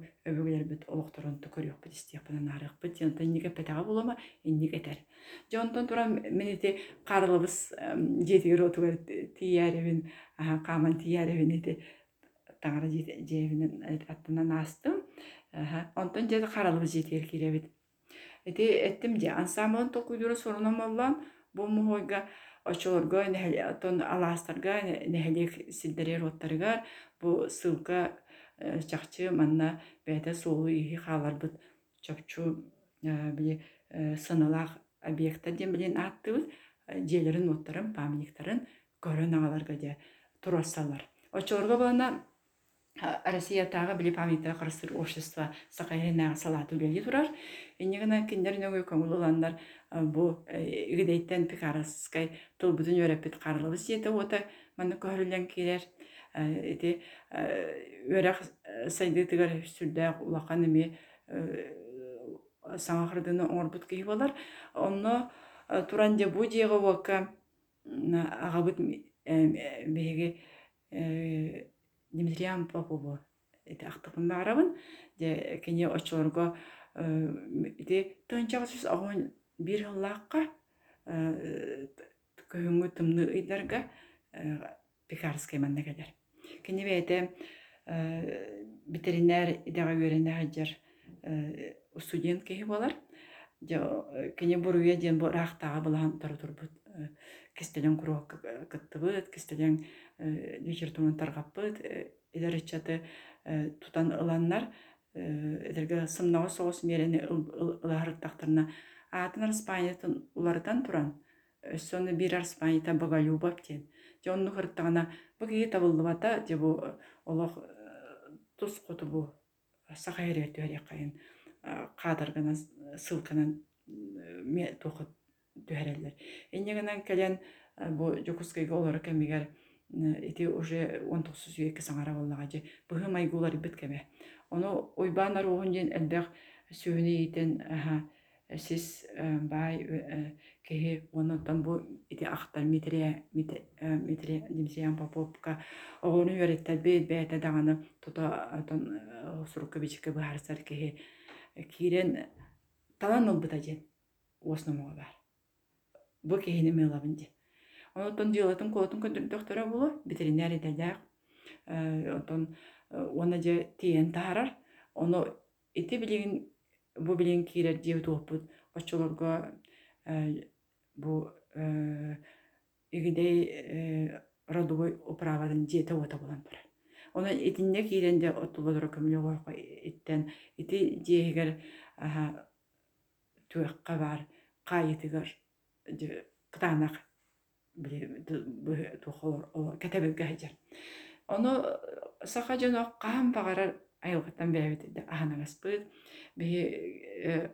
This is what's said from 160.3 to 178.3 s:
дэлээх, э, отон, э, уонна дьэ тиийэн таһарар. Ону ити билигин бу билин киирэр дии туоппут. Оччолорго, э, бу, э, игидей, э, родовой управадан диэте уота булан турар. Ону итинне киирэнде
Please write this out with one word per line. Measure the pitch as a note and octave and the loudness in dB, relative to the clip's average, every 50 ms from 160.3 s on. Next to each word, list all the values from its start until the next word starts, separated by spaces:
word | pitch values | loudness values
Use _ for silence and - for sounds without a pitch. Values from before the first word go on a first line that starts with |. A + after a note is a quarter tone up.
| D#3 D#3+ E3+ E3+ E3+ D#3 | 4 4 4 2 0 -2
дэлээх, | D3+ D#3 D3 D#3 E3 F3+ G3 - - _ _ _ _ _ _ _ - - - - - | -2 -2 -2 -2 -2 -4 -4 -6 -10 _ _ _ _ _ _ _ -20 -20 -20 -20 -12
э, | - E3 D#3+ D#3+ D#3+ D#3+ D#3 D#3 - - | -8 -4 -2 -2 0 0 -2 -2 -2 -4
отон, | - D3+ - D#3+ D#3+ D#3+ D#3+ E3 - - - - - _ - | -4 -4 -4 -2 -2 -2 -4 -6 -12 -20 -20 -20 -20 _ -10
э, | - - - - B2+ | -8 -6 -4 -2 -2
уонна | D#3+ E3+ F3 F3 E3+ | 0 2 2 2 2
дьэ | E3 E3+ E3+ E3+ - - - - | 2 2 2 2 0 -2 -6 -2
тиийэн | - F3+ E3 D#3 D#3+ E3 E3 | 2 4 6 6 6 4 2
таһарар. | E3+ F3+ F#3+ F3+ G#3+ B3+ C4 - - _ _ _ - - _ - | -2 -2 0 0 0 0 0 -2 -8 _ _ _ -20 -20 _ -6
Ону | - D#3+ E3+ F3 F3+ - - - - _ _ _ _ _ _ - | -2 2 4 4 4 2 0 -4 -10 _ _ _ _ _ _ -4
ити | - E3+ - B3 | -4 -2 -2 -2
билигин | A#3 A3 - G#3 G#3 G3+ G3+ G3 - - - _ _ _ _ _ _ _ _ - - | -2 0 0 0 0 0 0 -2 -4 -6 -8 _ _ _ _ _ _ _ _ -10 -6
бу | D#3+ E3+ F3+ | -2 0 2
билин | E3+ F3+ F3 F3 F3 E3+ | 4 4 4 4 4 2
киирэр | - - F3 E3+ E3 D#3+ E3 | 0 0 2 2 2 2 0
дии | - E3 E3 D#3+ | 0 0 0 0
туоппут. | D#3+ E3 D#3 D3+ - - D#3 D#3 - - - - _ _ - | 2 0 0 -2 -2 -4 -6 -6 -6 -8 -20 -20 _ _ -14
Оччолорго, | E3 E3 - - E3 E3 D#3 D#3+ - E3 E3 D#3+ E3+ E3 - - - _ _ - - - _ _ _ - | -14 -8 -4 0 0 0 0 0 -2 0 0 0 0 -2 -6 -12 -18 _ _ -20 -20 -20 _ _ _ -8
э, | D#3+ D#3 D#3 D3+ D3+ D3 - - - _ _ _ _ _ _ _ _ _ | -4 -2 0 0 0 -2 -4 -6 -12 _ _ _ _ _ _ _ _ _
бу, | - C#3+ D#3 D#3 D#3 D#3 - - - _ _ - | -8 -4 -2 0 -2 -2 -4 -8 -18 _ _ -8
э, | D#3 D#3 D#3 D3+ D3+ D3+ D3+ D3+ D3 D3 D3+ D3+ D3 - - - _ _ _ _ _ _ _ _ _ _ _ - | -6 -2 -2 0 0 -2 -2 -4 -4 -6 -8 -8 -10 -12 -20 -20 _ _ _ _ _ _ _ _ _ _ _ -6
игидей, | E3+ D#3+ F3 D#3+ E3+ E3+ F3 F3 F3 E3+ | -2 0 0 2 4 4 6 6 4 4
э, | - - D3 - - - D#3+ E3 D#3+ D#3 D#3 D#3 D#3 - - - _ _ _ _ | 2 -2 -8 -8 -8 -6 -4 -4 -2 0 0 0 -2 -4 -8 -16 _ _ _ _
родовой | - D#3+ F3 E3+ D3+ D#3+ D#3 E3 E3 E3 - - | -4 0 0 2 2 2 2 2 0 -2 -4 -8
управадан | - D#3+ - F3 D#3+ D#3 D3 D3+ D3+ D3+ D3+ D3+ | -10 -8 -4 -2 0 0 0 0 2 2 2 2
диэте | C#3+ E3+ E3+ D#3+ E3 E3+ | 2 2 2 2 2 0
уота | D#3 D3 C#3+ - | -2 -2 -4 -6
булан | C#3 C#3+ C#3 D3 C#3 - | -8 -10 -10 -10 -12 -12
турар. | - - - - _ _ _ _ _ _ - - - - | -16 -18 -20 -20 _ _ _ _ _ _ -20 -18 -10 -4
Ону | F3+ F#3+ G3 | -2 -2 0
итинне | - - - F#3+ - - F#3+ F#3+ F#3+ G3+ G#3+ | 0 0 2 0 2 2 2 2 4 2 2
киирэнде | G#3+ G3 F#3 F3+ F3 F3 E3 E3 E3+ | 2 2 4 6 6 6 6 6 4